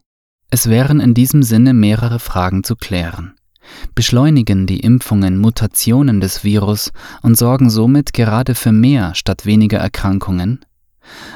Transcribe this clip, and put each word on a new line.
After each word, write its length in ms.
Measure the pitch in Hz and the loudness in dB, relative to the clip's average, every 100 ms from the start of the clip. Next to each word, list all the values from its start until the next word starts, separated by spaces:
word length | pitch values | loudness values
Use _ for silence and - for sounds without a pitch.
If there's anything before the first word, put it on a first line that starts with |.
| _ _ _ _ - | _ _ _ _ -6
Es 220 | 127 113 | -2 0
wären 300 | 113 139 151 | 0 2 2
in 120 | 123 | 2
diesem 300 | 117 131 151 | 2 2 2
Sinne 320 | 123 110 131 | 2 4 4
mehrere 440 | 120 104 107 117 120 | 4 2 0 -2 -4
Fragen 460 | - 95 90 95 | -6 -4 -2 -4
zu 120 | - - | -4 -8
klären. 580 | - 90 82 - 85 - _ _ - - - | -6 -6 -6 -10 -16 -18 _ _ -20 -14 -8
Beschleunigen 720 | - 113 123 147 147 110 95 92 | -4 -2 2 2 2 2 -2 -2
die 140 | 95 | -2
Impfungen 580 | 113 127 - 104 95 92 | 2 2 2 0 0 2
Mutationen 840 | 110 - 104 - - 123 143 104 | 0 0 -4 -4 0 2 2 0
des 220 | 95 - | -2 -4
Virus 480 | 104 104 101 104 - - - - | -2 0 0 -4 -6 -12 -18 -4
und 160 | - 113 | 0 2
sorgen 320 | 120 127 127 | 2 2 2
somit 420 | 110 117 143 143 | 2 2 2 0
gerade 440 | - 110 110 131 120 | -2 0 0 -2 -2
für 160 | 120 | 2
mehr 420 | 110 123 139 90 | 4 4 2 -2
statt 320 | - - 95 104 | -4 -6 -4 0
weniger 320 | 107 107 107 | 2 2 0
Erkrankungen? 800 | 101 - 98 98 - 90 95 131 _ _ _ _ _ - - | -4 -4 -4 -2 -4 -4 -4 -6 _ _ _ _ _ -20 -20